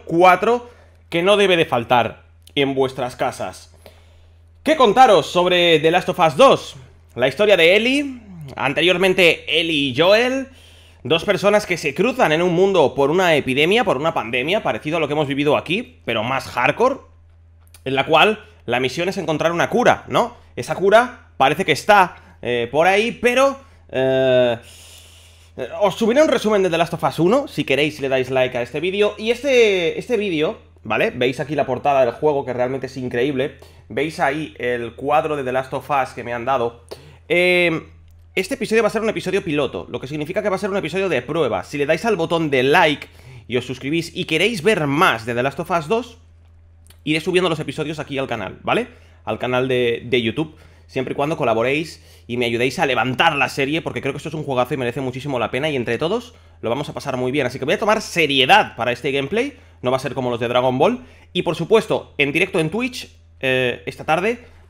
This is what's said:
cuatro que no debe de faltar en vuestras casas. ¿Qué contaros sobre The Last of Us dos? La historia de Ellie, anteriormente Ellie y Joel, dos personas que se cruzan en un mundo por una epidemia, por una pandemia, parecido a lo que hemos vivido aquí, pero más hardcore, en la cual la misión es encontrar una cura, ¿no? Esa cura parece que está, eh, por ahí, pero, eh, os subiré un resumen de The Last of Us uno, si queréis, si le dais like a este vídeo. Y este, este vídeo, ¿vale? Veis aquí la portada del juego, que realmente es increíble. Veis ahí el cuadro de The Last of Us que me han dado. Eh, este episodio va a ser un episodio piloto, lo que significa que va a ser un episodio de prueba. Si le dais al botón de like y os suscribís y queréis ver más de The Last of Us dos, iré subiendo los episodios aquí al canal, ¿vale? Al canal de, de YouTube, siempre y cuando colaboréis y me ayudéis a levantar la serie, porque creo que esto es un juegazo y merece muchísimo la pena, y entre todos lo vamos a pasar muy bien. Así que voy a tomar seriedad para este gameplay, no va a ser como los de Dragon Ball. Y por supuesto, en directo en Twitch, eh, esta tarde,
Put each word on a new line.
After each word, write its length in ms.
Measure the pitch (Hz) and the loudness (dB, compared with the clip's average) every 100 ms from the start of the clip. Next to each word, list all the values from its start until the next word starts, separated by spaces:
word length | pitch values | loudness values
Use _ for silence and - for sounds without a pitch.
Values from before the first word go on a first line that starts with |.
| - | -2
cuatro 640 | 165 185 180 214 240 - - - _ - | 6 6 6 2 0 -4 -20 -20 _ -6
que 140 | 170 | -2
no 120 | 185 208 | 2 4
debe 220 | 196 175 | 4 2
de 80 | 151 | 2
faltar 600 | 123 117 123 113 - - - - | 0 2 2 2 -6 -20 -20 -8
en 220 | 143 139 135 | -2 0 0
vuestras 400 | 131 135 123 - | -2 -2 -8 -4
casas. 600 | 131 113 98 - - - - - - - - - - _ | -6 -4 -10 -10 -20 -20 -20 -20 -20 -20 -20 -20 -20 _
¿Qué 140 | - 311 | -2 4
contaros 500 | 233 247 247 175 - | 4 8 8 8 4
sobre 540 | 175 180 180 175 156 | 0 2 4 4 4
The 100 | 156 | 4
Last 200 | 175 180 | 2 -2
of 100 | 180 | 0
Us 160 | 165 139 | 0 6
dos? 380 | 262 180 - - - - _ 117 | 6 6 -2 -20 -20 -20 _ -2
La 120 | 131 | -2
historia 300 | 165 208 185 | 2 4 6
de 200 | 165 208 | 6 6
Ellie, 440 | 240 277 285 247 208 175 139 - | 2 -2 -4 -10 -18 -18 -16 -4
anteriormente 1040 | 131 143 170 180 190 185 170 - - 156 | -2 0 0 2 2 4 4 2 -2 -2
Ellie 300 | 165 156 139 | 0 -2 -2
y 60 | 120 | 2
Joel, 520 | 175 214 254 269 262 - - - - - | 4 4 2 -2 -8 -18 -20 -20 -20 -14
dos 220 | 123 160 165 | -4 -2 0
personas 400 | 185 202 208 208 | 0 2 0 0
que 120 | 170 | -4
se 180 | 151 131 | -4 -2
cruzan 360 | 233 254 180 | -2 2 2
en 120 | 156 | 2
un 100 | 180 | 2
mundo 400 | 165 196 185 127 | 2 2 4 2
por 160 | 135 139 | 2 0
una 240 | 175 180 | 2 2
epidemia, 500 | 151 - 127 165 226 | 2 0 0 2 2
por 140 | 208 131 | 2 0
una 160 | 160 | 0
pandemia, 480 | 151 113 123 143 214 | -2 -4 -4 -2 -2
parecido 360 | 156 110 151 165 | -2 -4 -4 -4
a 20 | |
lo 80 | 143 | -2
que 60 | |
hemos 140 | 147 139 | -2 -2
vivido 300 | 139 147 120 | -2 0 0
aquí, 420 | - 196 247 - - | 0 -6 -6 -14 -6
pero 180 | 113 | -4
más 220 | 117 135 - | -2 -4 -6
hardcore, 540 | 123 135 143 247 - - - - _ _ - - - 131 | 0 0 2 0 0 -10 -20 -20 _ _ -20 -20 -12 -4
en 100 | 135 | -2
la 100 | 139 | 2
cual 400 | 156 196 214 - - - | 4 4 2 -8 -16 -4
la 120 | 123 | -2
misión 300 | 131 156 180 | -2 -2 -4
es 80 | 190 | -4
encontrar 340 | 156 151 160 | -4 -2 0
una 200 | 170 139 | 0 0
cura, 320 | 233 196 95 - | 2 2 2 0
¿no? 300 | 156 233 - - - | -2 -2 -6 -16 -12
Esa 200 | 123 156 | -8 -2
cura 460 | 196 214 247 - - - | 6 6 4 -6 -16 0
parece 300 | 135 151 175 | 0 2 -2
que 60 | |
está, 680 | 135 - 208 170 - - - | -2 4 4 4 -2 -20 -12
eh, 260 | 117 120 117 | -4 -2 -2
por 140 | 139 180 | 2 2
ahí, 260 | 196 226 | 2 0
pero, 480 | - 240 247 277 - - - - | -2 0 2 2 0 -16 -20 -8
eh, 680 | 127 131 131 131 127 123 113 - - - - - - - - - - 120 165 | -2 0 2 4 4 2 -2 -10 -20 -20 -20 -20 -20 -20 -20 -20 -12 -10 -2
os 140 | 202 - | -2 0
subiré 260 | 226 262 | 2 4
un 80 | 311 | 4
resumen 320 | 254 214 208 | 2 0 0
de 80 | 185 | 2
The 80 | 165 | 0
Last 160 | 165 | -2
of 100 | 160 | -2
Us 140 | 147 139 | -4 0
uno, 300 | 175 269 - | 2 2 0
si 160 | - | -6
queréis, 320 | 143 135 156 - | 0 0 0 -2
si 80 | |
le 40 | 135 | -2
dais 220 | 131 127 | -2 0
like 260 | 131 127 123 | 0 0 -2
a 60 | |
este 180 | 123 151 | -6 -4
vídeo. 360 | 180 202 208 202 | -4 0 0 0
Y 140 | 220 | -4
este, 640 | 233 285 247 220 190 160 147 | -2 2 4 4 2 -2 -4
este 180 | - 226 | -4 -4
vídeo, 460 | 208 156 160 226 - - | -2 -2 -2 -4 -16 -18
¿vale? 260 | 110 113 165 | -6 -2 -2
Veis 300 | 123 127 131 | 0 -2 -2
aquí 160 | 139 143 | -4 -2
la 100 | 127 | -2
portada 360 | 123 143 139 | -2 2 2
del 100 | 123 | 2
juego, 340 | 117 151 139 127 | 2 0 0 -2
que 80 | |
realmente 320 | 117 123 135 131 | -4 -2 -4 -8
es 100 | 135 | -8
increíble. 600 | 123 123 139 131 147 - - - - | -6 -2 -2 -2 -4 -6 -20 -20 -10
Veis 300 | 110 156 165 | -6 -4 -2
ahí 340 | 143 151 151 - | -2 -2 -8 -6
el 340 | 123 120 117 | -4 -4 -6
cuadro 420 | - 139 151 156 147 | -8 0 0 0 -4
de 80 | |
The 80 | 127 | -2
Last 220 | 131 131 | -4 -4
of 160 | 139 - | -8 -4
Us 220 | 139 127 | -2 -2
que 120 | - | -6
me 100 | 117 | -8
han 120 | 120 120 | -6 -2
dado. 400 | 135 117 - - - - - - | 0 -2 -4 -20 -20 -20 -20 -2
Eh, 600 | 170 180 180 175 160 - - - - - - | 2 4 4 2 -2 -8 -20 -20 -20 -8 -6
este 180 | 190 | -4
episodio 300 | 269 214 220 | -6 0 0
va 40 | 208 | 2
a 40 | |
ser 100 | 214 | 0
un 80 | 214 | -4
episodio 340 | 175 185 190 | -4 -4 -4
piloto, 440 | 190 147 131 90 - | -2 -2 -2 -6 -10
lo 100 | 117 | -12
que 80 | 131 | -10
significa 360 | 151 143 214 | -10 -6 -4
que 60 | 202 | -4
va 80 | 190 | -4
a 20 | |
ser 100 | 202 | -4
un 80 | 190 | -4
episodio 320 | 160 190 190 | -4 -4 -2
de 140 | 131 | -2
prueba. 400 | 123 160 127 95 | -2 -2 0 -2
Si 160 | - 147 | -4 -4
le 80 | 143 | -2
dais 180 | 165 233 | 0 0
al 100 | 190 | -2
botón 360 | 160 165 160 | -2 -2 0
de 100 | 131 | 2
like 480 | 135 170 160 143 - - - 123 - | 4 4 4 0 -8 -20 -20 -20 -6
y 100 | 135 | -6
os 80 | - | -4
suscribís 500 | 127 135 165 160 170 | -10 -4 -4 -6 -8
y 100 | 175 | -4
queréis 360 | 156 208 220 | 0 0 0
ver 240 | 180 196 147 | 0 0 0
más 400 | 143 180 113 110 | 2 2 2 -2
de 80 | |
The 80 | 120 | -2
Last 180 | 135 156 | -2 -4
of 120 | 170 | -4
Us 160 | 170 151 | -4 -2
dos, 320 | 226 247 - - - - - - - - - | -4 -4 -18 -20 -20 -20 -20 -20 -20 -20 -12
iré 160 | 147 156 | -4 -2
subiendo 300 | 185 180 180 | 0 0 0
los 100 | 156 | -2
episodios 380 | 139 135 156 151 | -6 -6 -8 -8
aquí 220 | 135 135 | -8 -6
al 80 | 131 | -6
canal, 320 | 117 92 - | -6 -8 -8
¿vale? 260 | 98 170 247 - - - - | -2 -2 -2 -12 -20 -16 -8
Al 140 | 110 | -6
canal 300 | 123 127 131 | -2 -2 0
de, 340 | 123 120 117 120 | 0 0 -2 -2
de 160 | 123 | -2
YouTube, 360 | 113 127 160 - - - - | 0 -4 -6 -10 -20 -20 -10
siempre 280 | 131 127 | -8 -6
y 20 | 135 | -4
cuando 220 | 143 156 | -4 -2
colaboréis 640 | 123 110 123 151 160 - - - - | 0 2 2 -2 -4 -12 -20 -20 -8
y 80 | 120 | -4
me 100 | 120 | -2
ayudéis 320 | 113 131 180 | 0 -2 0
a 80 | 143 | 0
levantar 520 | 123 127 123 170 139 | 0 0 2 2 2
la 100 | 123 | -2
serie, 340 | - 135 156 | -2 -4 -4
porque 200 | 147 123 | -6 -6
creo 120 | 135 | -6
que 40 | 147 | -8
esto 100 | 160 | -10
es 80 | 156 | -10
un 80 | |
juegazo 300 | 139 123 123 | -4 -2 -2
y 40 | 139 | -2
merece 220 | 120 139 | -4 -4
muchísimo 400 | 131 131 143 127 | -6 -8 -6 -2
la 100 | 107 | -2
pena, 200 | - 156 | -2 -2
y 80 | 135 | -2
entre 200 | 113 117 | -2 -2
todos 380 | 156 233 - - - - | -2 -4 -6 -20 -20 -10
lo 100 | 110 | -4
vamos 200 | 131 147 | -4 -6
a 40 | |
pasar 220 | - 139 127 | -8 -6 -4
muy 160 | 127 | -2
bien. 160 | 143 123 | -2 -4
Así 100 | 110 | -4
que 60 | |
voy 120 | 135 208 | -4 -2
a 40 | |
tomar 220 | 214 220 | 0 0
seriedad 720 | - 170 147 139 127 202 214 - | -2 -2 2 2 6 4 4 -2
para 160 | 117 | -4
este 220 | 123 147 | -2 -4
gameplay, 440 | 135 139 214 277 - - - | -4 -2 -4 -4 -8 -20 -6
no 100 | 127 | -2
va 60 | 131 | -2
a 40 | |
ser 120 | 143 | -4
como 160 | 131 127 | -4 -4
los 120 | 117 | -4
de 80 | 120 | 0
Dragon 280 | 123 127 127 | 2 2 2
Ball. 280 | 180 247 - - - | 0 0 -12 -20 -8
Y 120 | 180 | -6
por 120 | 175 160 | -4 -4
supuesto, 580 | 165 220 - 127 - - | 2 2 2 -4 -4 -4
en 160 | 143 | -2
directo 260 | 156 185 185 | 0 -2 -2
en 100 | 156 | -2
Twitch, 460 | 214 254 - - - - - | -4 -6 -8 -16 -20 -20 -8
eh, 420 | 131 127 123 - - | -2 0 -2 -4 -10
esta 180 | 131 | -10
tarde, 420 | 139 160 208 240 - - - | -4 -2 -2 -6 -12 -20 -4